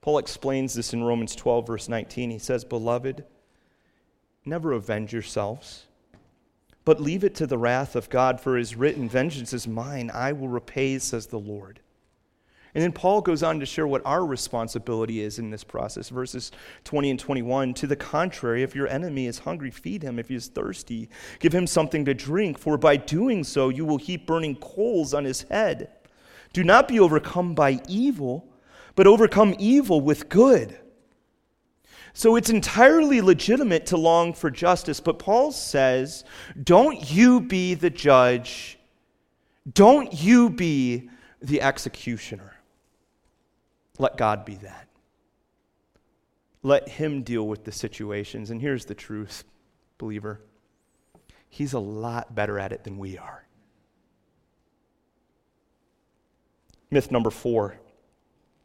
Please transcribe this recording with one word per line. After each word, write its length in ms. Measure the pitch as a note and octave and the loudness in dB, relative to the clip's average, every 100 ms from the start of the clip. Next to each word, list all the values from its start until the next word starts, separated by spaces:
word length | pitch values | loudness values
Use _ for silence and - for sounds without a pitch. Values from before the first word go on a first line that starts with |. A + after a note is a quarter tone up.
Paul 180 | - D3+ | 0 -2
explains 540 | - - C3+ C3+ C3 | -2 -8 -4 -4 -4
this 220 | A2+ A#2 | -6 -8
in 100 | A#2 | -4
Romans 320 | A#2 A#2+ A2 - | -2 -2 -4 -6
twelve, 300 | - A#2+ A2+ | 0 0 -2
verse 220 | A2 - | -10 -6
nineteen. 420 | A#2 - - A#2+ | -8 -8 -10 -8
He 80 | A2+ | -10
says, 260 | - B2+ | -6 -6
"Beloved, 600 | - A#2 A2+ A#2+ C3 C#3 D3 _ _ _ _ _ _ _ _ _ _ _ - | -4 -6 -4 -4 -6 -12 -16 _ _ _ _ _ _ _ _ _ _ _ -10
never 260 | E3 D#3+ | -8 -4
avenge 400 | A#2+ G2+ G#2+ G#2+ | -4 -4 -8 -6
yourselves, 720 | A2+ G2+ - G2+ C3 - - _ _ _ _ _ _ _ _ _ _ | -10 -8 -6 -6 -8 -16 -20 _ _ _ _ _ _ _ _ _ _
but 160 | - D3 | 0 2
leave 240 | D3 F#3 | 2 -2
it 100 | G3 | -2
to 120 | - D3+ | -2 -4
the 120 | B2+ | -2
wrath 360 | A#2+ B2+ C#3 | 0 -2 -2
of 140 | B2 - | -6 -4
God, 320 | B2+ C3 B2 | 0 0 0
for 160 | C3+ B2 | -2 -2
it 60 | |
is 140 | A#2 A2+ | -4 -2
written, 320 | C#3 D3+ A#2+ | -2 -2 -4
'Vengeance 440 | B2+ D3 C#3+ A#2+ | -2 -2 -6 -10
is 160 | B2 A#2 | -10 -8
mine, 420 | A2+ B2+ C#3 A#2 | -8 -8 -10 -10
I 180 | A2+ C3 | -6 -6
will 160 | D3 C3+ | -6 -6
repay,' 500 | A#2+ - - C3+ C3+ | -8 -6 -4 -2 -4
says 260 | - A#2 G#2+ | -6 -8 -8
the 120 | A2+ | -12
Lord." 420 | G#2 G#2 G2 G#2+ _ _ _ _ _ _ _ _ _ | -10 -14 -16 -20 _ _ _ _ _ _ _ _ _
And 80 | D3+ | -2
then 100 | F3 | -2
Paul 300 | - F3+ G#3 | 0 2 2
goes 200 | F#3+ D#3+ | 2 0
on 160 | E3 D#3+ | 0 -2
to 40 | |
share 220 | C3+ - D#3 | -6 -4 -2
what 180 | C3+ | -2
our 220 | C3 D#3 F3 | 0 -2 -2
responsibility 960 | B2+ - A#2+ A2+ A#2 G#2+ A2+ A2+ A2+ | -6 -6 -6 -6 -8 -6 -6 -4 -6
is 160 | G#2+ A2 | -8 -10
in 100 | A2+ | -12
this 160 | G#2+ | -12
process, 460 | - - G#2 - A2 | -12 -10 -10 -10 -12
verses 420 | B2 B2+ B2+ - - - - | -10 -10 -10 -14 -20 -20 -20
twenty 240 | - D3 C#3 | -6 -4 -2
and 100 | B2+ | -4
twenty-one. 540 | - C#3 A#2+ C3 C3 | -4 -6 -2 -2 -2
"To 140 | B2 C#3+ | -4 -4
the 100 | C#3+ | -6
contrary, 680 | - D3+ F3+ - B2 A#2 | -4 -4 -4 -4 -4 -2
if 120 | C3+ | -4
your 120 | C#3 C#3 | -4 -6
enemy 380 | C3+ F3 C#3 | -4 -6 -6
is 140 | B2+ A#2 | -8 -8
hungry, 320 | - E3+ C3+ | -10 -10 -12
feed 320 | - E3+ G3 | -14 -12 -10
him. 160 | D3 A#2+ | -8 -10
If 100 | A2+ | -8
he 60 | |
is 140 | B2+ A#2 | -10 -10
thirsty, 600 | - - - - A2+ A2 - - - | -8 -8 -10 -12 -12 -12 -18 -20 -2
give 160 | E3+ | 0
him 120 | F3 F3+ | 2 0
something 380 | - D#3 D#3 | 0 0 -2
to 80 | C#3+ | -2
drink, 460 | B2+ C3 E3+ G#3 C#3+ | -2 -2 -2 -2 -4
for 180 | - D3+ | -2 4
by 220 | D#3 D3 | 4 4
doing 460 | C#3+ D#3 B3 G#3+ | 0 -2 0 0
so 260 | C#3+ - C3 | -2 0 0
you 160 | C3 D#3 | 0 -2
will 100 | D3 | -4
heap 300 | - F3+ - | -4 -8 -2
burning 300 | E3 D#3+ C3 | -2 -2 -8
coals 580 | - - A3+ G3+ C#3+ | -12 -4 -2 0 -2
on 100 | C#3+ | -2
his 180 | C3+ C3 | -4 -6
head. 440 | - G#3 G#3+ B2 - _ _ _ _ - - | -4 -2 0 -2 -10 _ _ _ _ -20 -10
Do 100 | - | -2
not 240 | F3 A3 C#4 | 6 6 6
be 140 | A#3 | 6
overcome 540 | F3+ D#3 - F3 F3+ | 6 6 0 -4 -2
by 260 | D#3 C#3+ C3 - | 2 2 2 -4
evil, 580 | F#3+ C4 A3 C3+ C#3 - _ _ - - | -2 -2 -2 -6 -8 -12 _ _ -20 -8
but 120 | - F#3+ | 6 8
overcome 480 | G#3+ G#3+ G3 G#3 F3+ | 10 6 6 4 4
evil 440 | G3+ C#4 A#3+ D#3+ | 4 4 4 2
with 260 | C#3+ D3 - | 2 0 2
good." 500 | F#3 C4 A3 A2 - - _ _ _ _ _ _ _ _ _ _ - - | 6 8 8 2 -12 -20 _ _ _ _ _ _ _ _ _ _ -20 -20
So 240 | - A3+ A3+ | 2 4 6
it's 140 | - | 4
entirely 720 | A3 - G#3 B3+ E4 D4+ C4 | 0 0 6 8 8 4 4
legitimate 640 | F#3 E3+ - B3+ B3+ E3 - | 6 4 4 2 2 0 0
to 100 | F3 | 0
long 380 | E3 E3+ E3+ | 4 4 2
for 160 | E3 D#3+ | -2 -6
justice, 500 | B2+ F3 F3+ - D3 | 0 0 0 -2 -4
but 180 | - D#3+ | -2 -4
Paul 320 | - A3 D4 | 0 2 2
says, 760 | C4+ - C#3+ C3 B2+ C#3 - - - - - | -4 -4 0 2 2 -2 -10 -18 -20 -18 -12
"Don't 480 | C3+ F3 C#4+ C#4 C3+ | 6 8 8 0 -4
you 300 | D#3+ B3 B3 | 6 8 6
be 320 | B3 F#3+ F3+ | 2 -2 0
the 160 | E3+ E3+ | 0 -2
judge. 880 | - D3 C3 B2 B2 A#2 - - - _ _ _ _ _ _ _ _ - | 0 6 8 6 2 -4 -14 -16 -20 _ _ _ _ _ _ _ _ -6
Don't 400 | - G3+ C#4+ B3+ | 8 8 8 4
you 380 | D3+ E3+ B3 A#3+ | -2 6 6 6
be 580 | D#3+ E3+ D3 B2+ A#2+ B2 - - _ | 2 -2 0 0 -2 -8 -20 -20 _
the 220 | C3+ C#3+ | -4 0
executioner. 920 | C3+ C#3 - - - A#2 - G2+ G2 - _ _ _ _ _ _ _ _ _ _ _ _ _ _ | 0 -2 -8 -10 -10 -10 -10 -16 -16 -20 _ _ _ _ _ _ _ _ _ _ _ _ _ _
Let 200 | C3 - | -4 0
God 260 | A2 G#2+ | -2 -2
be 120 | G#2 G2 | -8 -18
that. 320 | G2+ - - _ _ _ _ _ _ _ _ _ _ _ _ _ _ _ _ _ | -18 -20 -20 _ _ _ _ _ _ _ _ _ _ _ _ _ _ _ _ _
Let 240 | C3+ C#3 - | 2 2 2
him 360 | - D#3 C#3+ | -6 -4 -4
deal 260 | A#2 A#2 G#2+ | -4 -4 -4
with 160 | G#2 | -6
the 80 | G#2+ | -10
situations." 800 | - A2 - G#2 G#2 G#2 A2+ G#2+ | -10 -10 -10 -10 -8 -8 -12 -10
And 100 | A2+ | -8
here's 240 | C#3+ C3 | -4 -6
the 100 | - | -8
truth, 500 | G#2 - G#2+ G#2 - - _ _ _ _ _ | -16 -12 -12 -12 -16 -20 _ _ _ _ _
believer. 460 | A2 G#2+ G#2 G#2 _ _ _ _ _ _ _ _ _ _ _ | -10 -10 -10 -14 _ _ _ _ _ _ _ _ _ _ _
He's 240 | - D3 | -10 -6
a 60 | B2+ | -6
lot 560 | G2+ G#2+ A#2 A#2 A#2 | -8 -10 -8 -8 -10
better 240 | A2 G#2 G2+ | -6 -4 -4
at 140 | G2 | -6
it 120 | A2 | -10
than 140 | G#2+ G2 | -12 -14
we 180 | G2 F#2 | -14 -14
are. 300 | - - _ _ _ _ _ _ _ _ _ _ _ _ _ _ _ _ _ _ _ _ _ _ _ _ _ _ _ _ _ _ _ _ _ _ _ | -18 -20 _ _ _ _ _ _ _ _ _ _ _ _ _ _ _ _ _ _ _ _ _ _ _ _ _ _ _ _ _ _ _ _ _ _ _
Myth 200 | D3 - | 0 2
number 200 | B2+ A2+ | 0 0
four. 500 | - B2 A2+ G#2 - _ _ _ _ _ _ _ _ | -2 -2 0 -2 -8 _ _ _ _ _ _ _ _